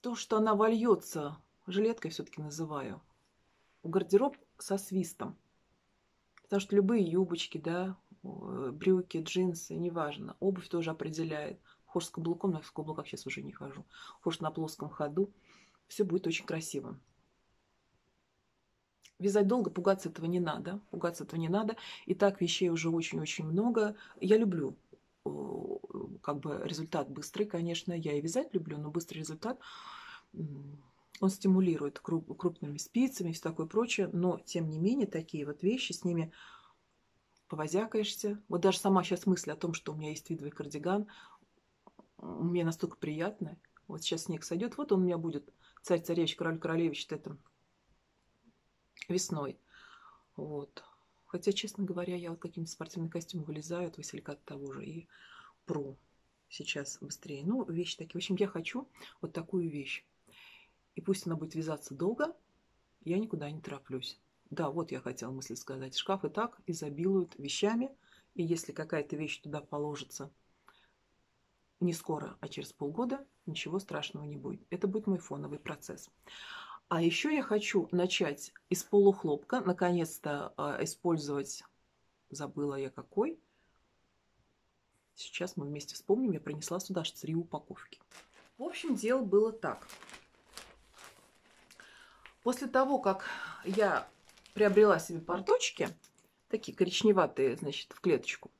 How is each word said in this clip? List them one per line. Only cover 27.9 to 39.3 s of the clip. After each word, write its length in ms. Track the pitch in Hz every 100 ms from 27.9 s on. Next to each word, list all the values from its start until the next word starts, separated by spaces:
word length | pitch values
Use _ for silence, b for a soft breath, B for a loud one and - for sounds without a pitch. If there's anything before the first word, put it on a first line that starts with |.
Я 220 | 170 156
и 60 | 147
вязать 320 | 160 233 311
люблю, 240 | 190 160 151
но 120 | 147
быстрый 280 | 160 165 160
результат, 400 | 156 156 220 262 B B B B B B B
м, 480 | - 156 143 143 147 - _ _ -
он 100 | 190
стимулирует 680 | 190 196 185 185 160 143 -
круп-, 360 | - 165 - -
крупными 420 | 180 170 147 147
спицами 520 | - 233 262 - 175
и 20 |
всё 100 | 165
такое 240 | 165 165 165
прочее. 420 | 208 247 - 175
Но, 280 | 170 180 165
тем 240 | - 175 160
не 80 | 156
менее, 260 | 185 269 202
такие 400 | 160 160 151 143
вот 160 | 147
вещи, 300 | 185 254 -
с 120 | -
ними 280 | 180 170 160 B B B B B _ _ _ _ _ _ _
повозякаешься. 920 | 151 151 185 220 220 208 - 208 208 -
Вот 120 | 175
даже 160 | 190 185
сама 260 | 202 196
щас 220 | 165 180
мысль 240 | -